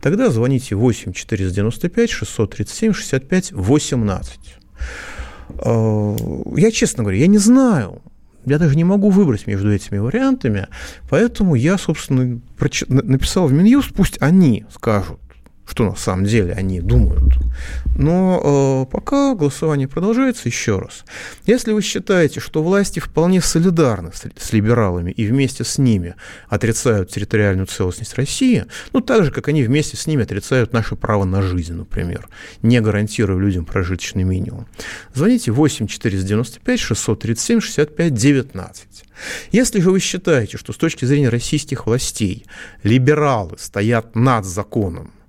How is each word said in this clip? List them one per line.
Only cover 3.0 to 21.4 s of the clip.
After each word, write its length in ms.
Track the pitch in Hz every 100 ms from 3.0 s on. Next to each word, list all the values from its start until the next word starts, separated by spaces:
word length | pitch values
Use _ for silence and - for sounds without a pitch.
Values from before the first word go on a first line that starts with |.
| - 131 -
пять 260 | 185 185
восемнадцать. 1040 | - 92 147 - 131 107 95 - - - - - - - - - - - - - -
Э, 520 | - 117 110 107 104 107 110 - - -
я, 140 | 208
честно 320 | 220 226 -
говоря, 160 | 104 95
я 80 | 160
не 120 | 208
знаю. 640 | 202 254 262 185 95 90 - - - _ -
Я 140 | 147
даже 160 | 165 143
не 80 |
могу 260 | 170 202 202
выбрать 380 | 190 190 107 -
между 260 | 101 101
этими 240 | 101 - 101
вариантами, 680 | 110 220 269 262 131 101 92 - - - -
поэтому 480 | 139 233 233 196 139
я, 200 | 139 190
собственно, 640 | - 156 - 135 127 120 - -
проч-, 280 | - - -
на-, 160 | 127
написал 460 | - 135 - - 170
в 40 |
Минюст, 400 | 135 202 277 262
пусть 240 | - 185 -
они 440 | 135 185 170 107 -
скажут, 460 | - - 104 95 - - - - - -
что 180 | -
на 100 | 110
самом 300 | 92 - 92
деле 280 | 98 113 90
они 280 | 92 95 92
думают. 540 | 90 120 113 - - - - - - - - -
Но, 880 | 143 175 185 180 - 143 139 135 131
э, 20 |
пока 460 | - - 277 277 240
голосование 500 | 143 - 160 147 135
продолжается, 640 | 160 185 226 269 240 -
ещё 320 | - - 98
раз. 240 | - - - - - -